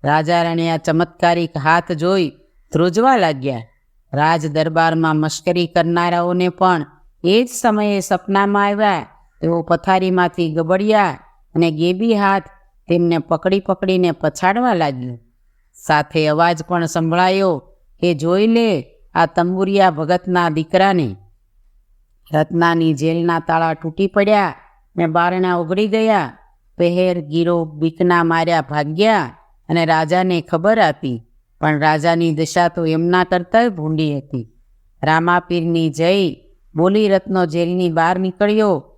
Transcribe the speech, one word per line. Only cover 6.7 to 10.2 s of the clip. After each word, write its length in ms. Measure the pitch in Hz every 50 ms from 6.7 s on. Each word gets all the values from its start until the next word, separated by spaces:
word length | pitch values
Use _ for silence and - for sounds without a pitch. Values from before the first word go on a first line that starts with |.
| 180 165 147 - - _ _ _ _ _ -
એ 200 | 170 196 220 254
જ 40 | 247
સમયે 520 | - - - 240 208 208 208 208 208 196
સપનામાં 680 | 185 - 202 180 - - 196 196 196 202 202 208 202
આવ્યા. 400 | 202 202 202 214 208 190 165 131 - _ _ _ _ _ _
તેઓ 220 | - 160 170 170 160
પથારીમાંથી 920 | - 170 165 - - 190 190 185 185 180 180